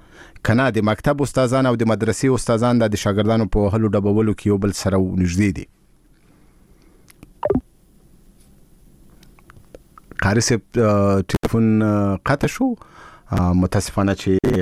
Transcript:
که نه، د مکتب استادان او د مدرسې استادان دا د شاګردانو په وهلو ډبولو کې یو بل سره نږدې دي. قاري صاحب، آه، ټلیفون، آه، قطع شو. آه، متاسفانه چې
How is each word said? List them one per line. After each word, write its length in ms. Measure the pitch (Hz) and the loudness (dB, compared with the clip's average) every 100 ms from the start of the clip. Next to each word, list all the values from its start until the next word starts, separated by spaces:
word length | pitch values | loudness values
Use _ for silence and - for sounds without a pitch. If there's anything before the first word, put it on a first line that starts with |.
| - - - - | -12 -20 -20 -8
که 100 | - | -2
نه، 160 | 123 135 | 0 2
د 80 | 113 | 0
مکتب 440 | 104 107 - 143 | -2 -2 -2 -2
استادان 440 | 139 - 127 131 131 | -2 -2 0 0 0
او 100 | 120 | 0
د 60 | |
مدرسې 520 | 113 107 110 104 135 | 0 0 -2 -2 0
استادان 440 | 127 - 117 120 120 | 0 0 0 2 2
دا 80 | 113 | 0
د 80 | |
شاګردانو 540 | 104 - 101 107 113 104 | 0 -2 0 2 2 0
په 100 | 104 | 0
وهلو 300 | 104 110 110 | 0 0 0
ډبولو 440 | 104 101 101 107 | 0 2 2 0
کې 140 | 101 104 | 0 0
یو 120 | 101 | 0
بل 140 | 101 | 0
سره 240 | 92 - 95 | -2 -2 0
نږدې 560 | 95 92 90 85 104 | 0 0 0 2 0
دي. 140 | 92 - _ _ _ _ _ _ _ _ _ _ - - _ _ - - - - 254 - _ _ _ _ - - _ - - - _ - - - - - - _ - - - _ - - - | -2 -10 _ _ _ _ _ _ _ _ _ _ -20 -20 _ _ -20 -20 -10 -2 -2 -4 _ _ _ _ -20 -20 _ -20 -20 -20 _ -20 -20 -20 -20 -20 -20 _ -20 -20 -20 _ -20 -20 -4
قاري 180 | 95 107 | 0 0
صاحب، 200 | 113 117 - 120 | 0 -2 -2 0
آه، 420 | 113 104 101 98 | 2 2 2 0
ټلیفون، 640 | 92 - - 117 113 110 | 0 -4 -2 0 2 2
آه، 380 | 110 104 101 95 | 2 0 0 -2
قطع 220 | - 143 151 | -2 -2 -2
شو. 280 | - 262 240 - - - - - | -2 -4 -4 -12 -20 -20 -20 -6
آه، 200 | 98 90 | -2 0
متاسفانه 640 | 90 90 101 - - 98 | 2 2 0 -4 -2 -2
چې 220 | 98 - 95 - 95 | -2 0 0 0 -2